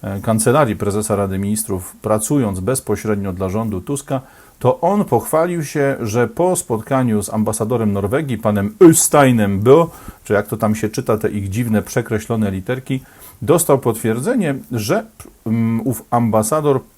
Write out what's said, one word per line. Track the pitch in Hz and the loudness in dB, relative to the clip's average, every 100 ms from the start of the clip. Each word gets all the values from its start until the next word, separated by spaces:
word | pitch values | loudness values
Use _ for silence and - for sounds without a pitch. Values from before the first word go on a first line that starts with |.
e, | 101 98 | -6 -6
Kancelarii | 107 110 117 135 139 95 | 0 0 4 4 2 0
Prezesa | 98 101 104 101 | -2 -2 -2 -2
Rady | 98 95 | 0 -2
Ministrów, | 101 107 - 95 90 - | -2 -4 -4 -6 -6 -10
pracując | 107 107 110 147 113 95 | -2 -2 0 0 0 -2
bezpośrednio | 92 127 - 101 110 104 98 | -2 -4 -2 -4 -2 -2 -4
dla | 87 95 | -4 -4
rządu | 101 113 117 | -2 -4 -6
Tuska, | 113 139 - 135 - - - _ | -6 -8 -4 -8 -8 -20 -20 _
to | 123 127 | 0 2
on | 170 202 196 | 0 0 2
pochwalił | 117 107 156 175 175 | 0 0 0 0 -2
się, | 143 151 139 135 | -4 -2 -2 0
że | 117 110 117 | -2 0 -2
po | - 180 175 | 0 0 0
spotkaniu | - 113 110 135 127 107 | -2 -6 -2 0 2 0
z | 98 | -2
ambasadorem | 107 107 107 110 120 107 | -2 -2 -2 -2 0 0
Norwegii, | 101 98 131 151 113 | 0 0 -2 -2 -2
panem | 110 104 101 104 | 0 0 -2 6
Øysteinem | 175 160 - 151 135 120 104 98 | 6 6 4 6 6 6 2 2
Bø, | 107 147 170 - - - | 6 6 6 -4 -20 -20
czy | - | 0
jak | 104 208 | 0 0
to | 107 | -2
tam | 107 107 | 0 0
się | - | -2
czyta, | - - 107 | -4 -2 0
te | 107 | 0
ich | 107 98 | -4 -4
dziwne, | 98 120 107 | -4 0 0
przekreślone | - - 120 107 - 117 107 | 0 -4 -2 -4 -2 -2 0
literki, | 95 95 127 131 131 - - - - | -2 -6 -8 -4 -6 -6 -20 -20 -12
dostał | 104 170 - 139 | 2 2 4 0
potwierdzenie, | 120 110 113 113 147 254 170 135 107 | 2 -2 -2 -2 -2 -2 -2 -4 -6
że, | 120 104 190 226 _ - _ - | -6 -2 -2 -4 _ -20 _ -4
mm, | 113 113 113 113 | -2 0 0 -2
ów | 113 - | -6 -2
ambasador | 123 117 110 110 156 147 131 - | 0 2 2 0 0 0 0 -2